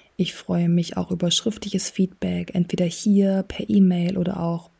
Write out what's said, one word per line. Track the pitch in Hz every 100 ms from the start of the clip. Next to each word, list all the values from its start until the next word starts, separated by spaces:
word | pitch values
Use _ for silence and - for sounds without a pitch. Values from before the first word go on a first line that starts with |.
| _ -
Ich | 175
freue | - - 175 170
mich | 175 165 -
auch | 170
über | 180 175
schriftliches | 170 226 208 202 190 -
Feedback, | - 185 - 185 175 170
entweder | - 175 180 175
hier, | - 214 202 196 190 190
per | - -
E-Mail | 208 190 175 175 190
oder | 175 185
auch | 170 170 -